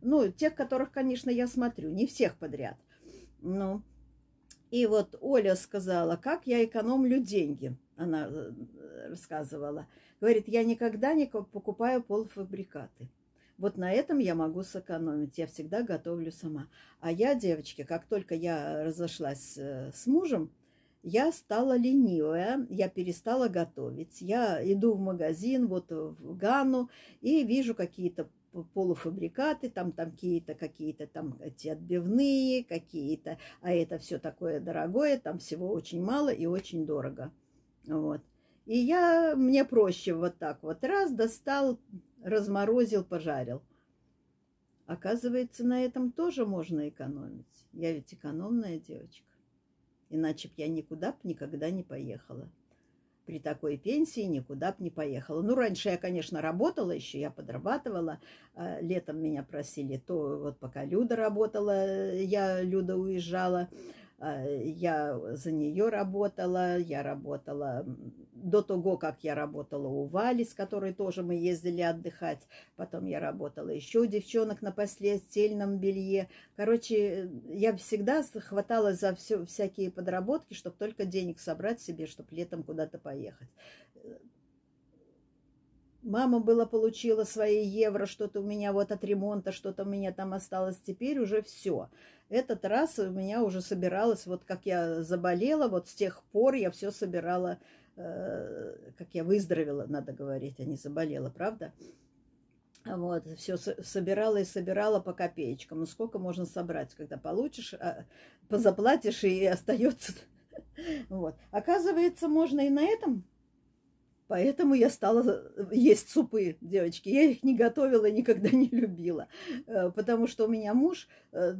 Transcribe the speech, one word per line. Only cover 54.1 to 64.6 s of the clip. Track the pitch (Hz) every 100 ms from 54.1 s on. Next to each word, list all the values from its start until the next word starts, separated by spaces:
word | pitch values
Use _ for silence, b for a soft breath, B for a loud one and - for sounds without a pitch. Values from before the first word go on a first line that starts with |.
| -
никуда | 196 147 131 139 170
б | 190
не | 180
поехала. | 160 147 135 135 156
Ну, | 202 262
раньше | 233 175 208
я, | 175
конечно, | 185 180 151 160
работала | 160 170 302 349 190
еще, | 165 - 139
я | 147
подрабатывала. | - 143 - 196 277 247 185 165 156 B B B
А, | - 175 165
летом | 170 180 - 156
меня | 160 147
просили, | 139 147 143 - 139 135
то | - 175 147 143
вот | 147 139
пока | 127 139
Люда | 139 190 240 226
работала, | 214 208 214 214 208 196 196 190 196
я, | 185 190 202 190 185
Люда | 185 190 180 185
уезжала, | 190 185 170 180 185 180 180 B B B B _
а, | 151 143 135
я | 139